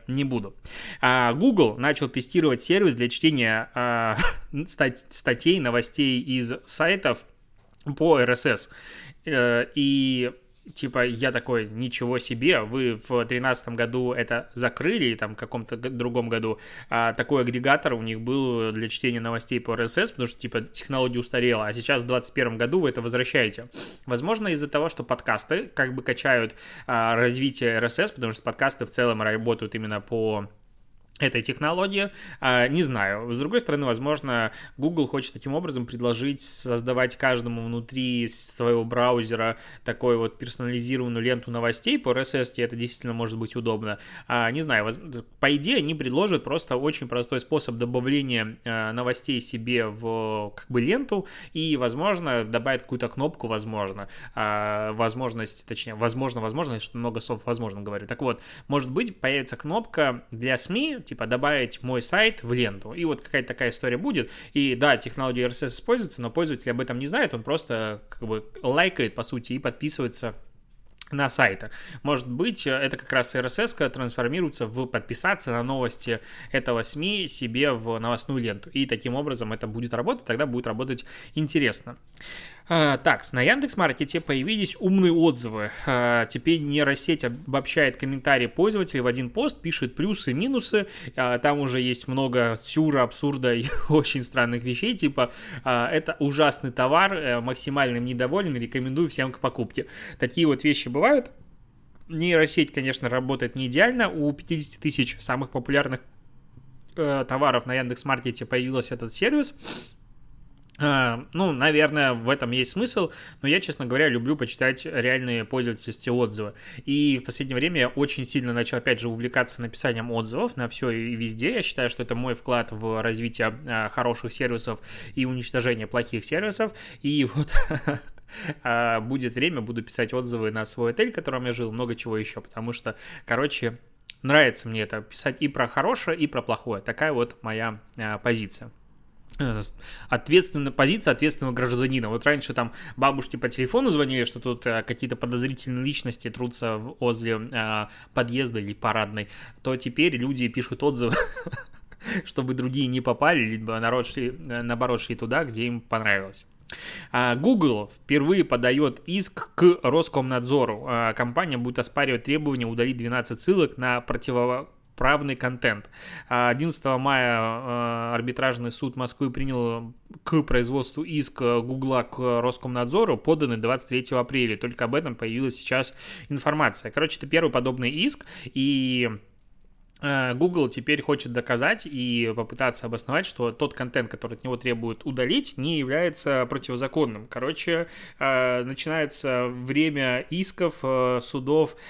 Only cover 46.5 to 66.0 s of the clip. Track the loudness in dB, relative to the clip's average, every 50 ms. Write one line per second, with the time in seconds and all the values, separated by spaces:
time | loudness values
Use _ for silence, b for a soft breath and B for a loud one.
46.5 | -2 -4 -2 -2 -2 0 0 -2 -2 -4 -6 -4 -4 -4 -2 -2 -2 -4 -2 0
47.5 | 0 0 0 -2 -2 -2 -2 0 0 0 2 2 2 2 2 2 0 0 0 -2
48.5 | -6 -8 -6 -4 -2 -2 -2 -2 -2 -2 0 0 -2 -2 -2 -2 -2 -2 -2 -4
49.5 | -6 -6 -2 0 0 0 0 0 -4 -6 -4 -4 -2 -2 -2 -2 -2 -4 -4 -6
50.5 | -10 -14 -10 -2 0 2 2 2 2 0 0 0 -2 -2 -2 B B B B B
51.5 | -6 -4 0 0 2 2 2 0 0 0 0 0 0 0 0 0 0 0 0 0
52.5 | -2 -2 0 0 -2 -2 -2 -6 -6 -4 -4 -4 -2 -2 -2 -2 -4 -6 -4 -4
53.5 | -4 -4 -4 -4 -4 -4 -4 -4 -6 -8 -10 B B B B B -4 0 0 2
54.5 | 2 2 0 0 0 -2 -2 -4 0 0 0 0 0 -2 -4 -4 -4 -4 -6 -8
55.5 | -8 -12 -10 -10 -10 -10 -8 -10 -4 -2 0 0 0 0 -2 -2 -2 -2 -4 -4
56.5 | -2 -4 -4 -4 -4 -6 -8 -8 -8 -4 -4 -4 -4 -4 -4 -4 -6 -6 -2 -4
57.5 | -2 -2 -4 -6 -6 -8 -8 -8 -8 -8 -6 -8 -6 -2 -2 -2 -2 B B B
58.5 | B B B -2 0 0 0 0 -2 -2 -2 -2 -4 -4 -2 0 0 0 -2 -4
59.5 | -8 -8 -6 -4 -2 -2 -4 -2 0 2 2 2 2 -2 -8 -12 -10 -4 0 0
60.5 | 0 0 0 -2 -2 -2 -2 -2 -4 -8 -10 -12 -8 -6 -2 -2 0 0 2 2
61.5 | 2 2 0 -2 -4 -8 -6 -4 -2 -2 0 2 2 4 4 4 2 -2 -4 -2
62.5 | 0 2 2 0 0 -6 -12 -12 -6 -4 -2 -2 -2 -4 -4 -2 -2 -2 -2 -2
63.5 | -4 -2 -2 -2 -2 -2 -2 -2 -2 0 -2 -2 0 0 -2 B B B B B
64.5 | 0 2 2 2 2 4 6 6 6 4 2 -4 -6 -4 -4 -2 0 0 -2 -2
65.5 | -2 -2 -4 -4 -6 -4 0 0 0 0